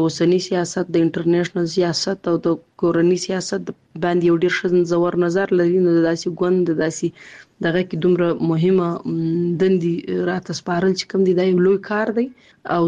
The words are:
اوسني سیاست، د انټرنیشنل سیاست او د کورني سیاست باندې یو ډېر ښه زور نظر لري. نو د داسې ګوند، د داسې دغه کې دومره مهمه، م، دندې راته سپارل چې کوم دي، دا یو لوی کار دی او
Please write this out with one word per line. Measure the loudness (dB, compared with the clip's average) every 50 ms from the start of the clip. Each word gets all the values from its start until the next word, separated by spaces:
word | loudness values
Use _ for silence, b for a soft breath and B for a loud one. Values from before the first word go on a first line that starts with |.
| 0
اوسني | 0 0 2 2 2 2 2 0
سیاست، | -2 -2 -2 -2 -2 -4 -6 -4 0 0
د | 2 2
انټرنیشنل | 2 0 0 0 2 2 2 0 -2 -2 -4 -4 -2 0
سیاست | 0 0 0 0 -4 -4 -4 -6 -4 -2
او | -2 -2 0 0
د | -2 -2 -2 -6 _ _ -2
کورني | 0 0 2 4 4 2 2 0 -2
سیاست | -4 -4 -4 -4 -4 -6 -6 -8 -8 -14 _ _ _ -10 -4 -2
باندې | 0 0 2 2 2
یو | 2 2 2
ډېر | 0 -2
ښه | -2 -2 0 2 2 2 2
زور | 0 0 0 0 0 0 0
نظر | 0 0 -2 0 0 0 2
لري. | 2 2 2 2 2
نو | 4 4
د | 2 2 2
داسې | 0 -2 -4 -6 -4 -2
ګوند، | 0 2 2 2 2 0
د | 0 0 -2
داسې | -2 -4 -4 -6 -6 B B B B B B B B _ -6 -4
دغه | -2 0 0 -2
کې | -2 -4 -2 0
دومره | 2 2 2 2 0 0 0 -2 0
مهمه، | 0 2 2 2 2 2 0 0 -4 -6 -6
م، | -6 -4 -4 -2 -2 -2 0 0 -2 0 0
دندې | 2 2 2 2 0 -2 -2 -4 -4 -4 -4 -2 -2 -2
راته | -4 -4 -6 -8 -10 -8
سپارل | -6 -4 -2 0 0 0 0 -2
چې | -4 -4
کوم | 0 2 2
دي، | 2 4 2
دا | 2 2
یو | 4 4 4
لوی | 4 2 0 -2 -4
کار | -4 -2 -2 -2 -2
دی | -2 -4 -4 b b b b b b -6 -4 0
او | 0 0